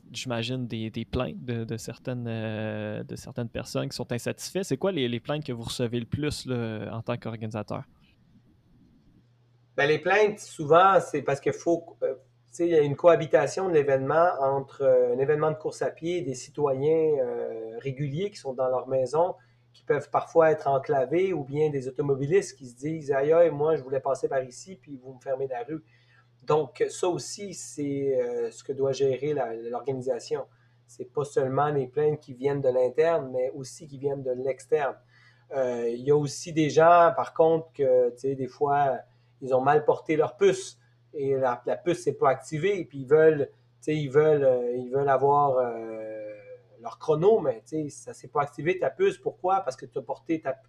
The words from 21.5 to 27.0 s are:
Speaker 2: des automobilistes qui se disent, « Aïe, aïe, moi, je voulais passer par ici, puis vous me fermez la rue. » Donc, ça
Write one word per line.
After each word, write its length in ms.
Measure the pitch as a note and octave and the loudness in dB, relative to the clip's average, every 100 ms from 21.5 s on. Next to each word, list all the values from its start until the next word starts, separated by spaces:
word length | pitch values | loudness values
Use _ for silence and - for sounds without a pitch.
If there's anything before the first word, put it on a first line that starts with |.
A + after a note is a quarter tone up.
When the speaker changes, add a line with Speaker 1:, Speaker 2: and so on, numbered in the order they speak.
| C#3+ D#3 | -2 0
Speaker 2:
des 180 | C#3 B2+ | -2 -6
automobilistes 720 | - C#3+ C3 C#3+ G3 - - | -4 -2 0 2 0 0 -8
qui 100 | B2+ | -20
se 80 | A#2+ | -10
disent, « 360 | D3 D#3+ C#3 | -8 -6 -2
Aïe, 180 | C#3 D3 | 0 4
aïe, 180 | E3 E3+ | 6 4
moi, 280 | C#3+ D#3 D3+ | 4 0 0
je 40 | |
voulais 200 | B2+ C3+ | -2 -4
passer 260 | C3+ B2+ D#3 | -2 -2 -2
par 160 | C#3 | -2
ici, 320 | B2+ - F#3 F#3+ | -4 -10 -18 -20
puis 240 | D3+ C3 | -18 -18
vous 120 | C3 | -16
me 80 | B2+ | -12
fermez 260 | C3+ C3 C3 | -6 -4 -4
la 160 | A#2+ | -6
rue. » 180 | A#2+ D#3+ - _ _ _ _ _ | -8 -12 -14 _ _ _ _ _
Donc, 400 | - D3+ C#3+ - C#3+ | 0 0 0 -4 -4
ça 180 | - | -2